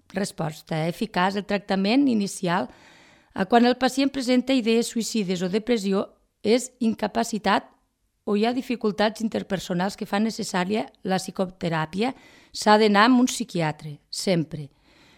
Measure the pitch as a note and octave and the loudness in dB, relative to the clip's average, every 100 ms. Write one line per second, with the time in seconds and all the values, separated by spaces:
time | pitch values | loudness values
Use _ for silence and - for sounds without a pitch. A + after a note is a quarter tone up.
0 | _ F#3+ - - D#3 D#3 - D#3+ E3 E3+ | _ -6 -6 -6 -8 -8 -6 -4 -4 -4
1 | A3 F3+ F#3 G3+ F#3+ G3+ - G3 G3 B3+ | -4 0 0 -2 -4 -4 -2 0 2 2
2 | C#4+ A3+ G3 - F3+ F3+ - - - - | 2 2 -2 -4 -2 0 -2 -10 -20 -20
3 | - _ _ - F#3+ A#3+ A#3+ B3 C4 B3+ | -20 _ _ -6 2 4 4 2 0 0
4 | C#4 C#4 B3 B3 B3+ C4+ A3 A3+ A#3 A#3 | -2 -2 0 2 2 0 2 0 0 -4
5 | G#3+ A3+ F#3 F3+ F3+ G#3 G#3+ A#3 G3 G3 | -4 -2 -2 -2 -2 -2 -2 -2 0 -2
6 | - _ _ _ G#3 B3 B3+ - A3+ G#3 | -2 _ _ _ 0 0 0 -4 -2 -2
7 | G#3 A#3 A3+ G#3 F#3+ G#3+ - _ _ _ | -2 -2 -2 -2 0 0 -2 _ _ _
8 | _ _ - G#3 A3 B3+ - A#3 G#3+ G#3 | _ _ -2 0 0 -2 -4 -4 -2 0
9 | G#3+ G#3 A3 G#3+ F#3+ F#3 - F3+ F#3+ - | 0 0 -4 -4 -4 -6 -4 -2 -2 -4
10 | G3+ G3+ A3 G#3 G3 F#3+ F3+ G#3+ - _ | -4 -2 -2 -4 -4 -4 -2 -2 -4 _
11 | - F#3+ - - F#3 - F3 D#3+ D#3 F#3 | -4 -2 -4 -6 -6 -4 -4 -2 -4 -4
12 | A#3+ C4 - - _ - G#3+ G#3+ A3 G3+ | -4 -6 -16 -20 _ -2 4 6 6 6
13 | A3+ B3+ B3 - A3+ F3 D#3 D#3 D3+ D3 | 6 6 4 0 -6 -2 -2 -4 -12 -16
14 | _ - - E3+ D3 D3+ C#3+ _ _ _ | _ -6 0 0 0 -6 -14 _ _ _
15 | _ | _